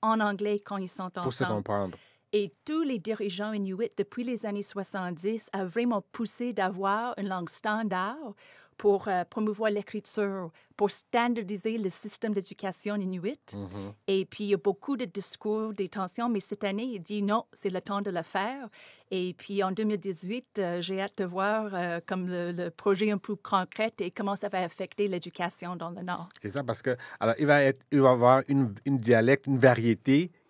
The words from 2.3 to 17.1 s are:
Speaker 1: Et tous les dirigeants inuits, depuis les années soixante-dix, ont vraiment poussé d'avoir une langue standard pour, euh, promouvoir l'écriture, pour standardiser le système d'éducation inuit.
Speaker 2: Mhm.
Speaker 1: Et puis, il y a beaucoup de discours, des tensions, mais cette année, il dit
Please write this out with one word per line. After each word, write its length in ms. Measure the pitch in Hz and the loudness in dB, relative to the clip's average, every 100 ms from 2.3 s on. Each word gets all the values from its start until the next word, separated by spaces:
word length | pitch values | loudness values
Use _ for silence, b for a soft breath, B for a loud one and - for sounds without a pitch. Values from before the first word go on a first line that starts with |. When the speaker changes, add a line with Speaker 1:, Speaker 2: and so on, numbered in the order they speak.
Speaker 1:
Et 220 | 208 202 _ | -2 -2 _
tous 200 | - 311 | -4 -2
les 160 | 294 233 | 0 -2
dirigeants 520 | 214 220 208 180 214 | -4 -4 -4 -4 -4
inuits, 380 | 214 196 185 233 - | -4 -4 -4 -6 -4
depuis 260 | 202 - | -6 -4
les 220 | 240 233 220 | -4 -4 -4
années 160 | 202 | -4
soixante-dix, 880 | 196 202 190 196 180 170 190 226 - | -4 -6 -6 -4 -4 -4 -4 -2 -4
ont 120 | 196 190 | -4 -4
vraiment 360 | 226 240 214 - | -2 0 0 -4
poussé 400 | - 220 - 247 | -6 -4 -2 -4
d'avoir 640 | 208 190 185 196 214 240 233 | -2 -2 0 0 0 -2 -4
une 100 | 196 | -4
langue 220 | 185 165 | -4 -4
standard 840 | - 220 214 220 180 196 285 262 - b b b _ | -4 -2 -2 -2 -2 -2 -6 -12 -14 b b b _
pour, 300 | 208 196 202 | 4 4 2
euh, 160 | 180 | -2
promouvoir 480 | 175 226 214 208 220 | -2 -2 -2 0 0
l'écriture, 800 | 208 202 214 - - 202 196 165 b b - | 0 -4 -6 -4 0 0 -2 -8 b b 0
pour 160 | 208 | 0
standardiser 840 | - - 240 240 233 190 202 220 226 | 0 0 2 2 0 -2 -4 -2 -2
le 120 | 190 | -2
système 440 | - 208 - 220 | -2 -2 -2 -2
d'éducation 640 | 202 180 - 196 - 202 208 | -2 -4 -6 -6 -4 -4 -2
inuit. 580 | 185 185 190 302 - | -2 -4 -6 -6 -10
Speaker 2:
Mhm. 400 | 202 190 202 190 107 - | -10 -8 -8 -10 -10 0
Speaker 1:
Et 180 | 190 185 | 0 0
puis, 180 | - | -4
il 60 | 202 | 0
y 40 | |
a 40 | 196 | 2
beaucoup 400 | 202 190 - 262 | 2 -2 -2 -4
de 80 | 226 | -4
discours, 680 | 202 185 - 214 214 220 | -6 -4 -4 -2 -2 -4
des 140 | 208 185 | -4 -6
tensions, 400 | 202 185 - 240 | -4 -6 -2 -2
mais 140 | 214 | 0
cette 220 | - 202 | -2 -4
année, 200 | 196 202 | -2 -2
il 160 | 254 208 | -4 -6
dit 240 | 165 | -4